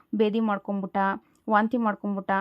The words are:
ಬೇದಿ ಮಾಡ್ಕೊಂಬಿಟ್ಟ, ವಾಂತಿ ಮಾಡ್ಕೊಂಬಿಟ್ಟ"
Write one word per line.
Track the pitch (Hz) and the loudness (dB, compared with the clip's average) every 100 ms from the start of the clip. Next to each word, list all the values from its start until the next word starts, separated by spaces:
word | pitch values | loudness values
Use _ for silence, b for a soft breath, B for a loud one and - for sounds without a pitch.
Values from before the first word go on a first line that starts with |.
| B 208 | B 0
ಬೇದಿ | 214 226 | 2 2
ಮಾಡ್ಕೊಂಬಿಟ್ಟ, | 220 196 - 202 190 196 196 202 b b - | 0 -2 -4 -6 -4 0 0 -2 b b 2
ವಾಂತಿ | 208 226 247 | 2 2 0
ಮಾಡ್ಕೊಂಬಿಟ್ಟ" | 220 202 208 196 190 190 | -2 -2 -4 -6 0 -2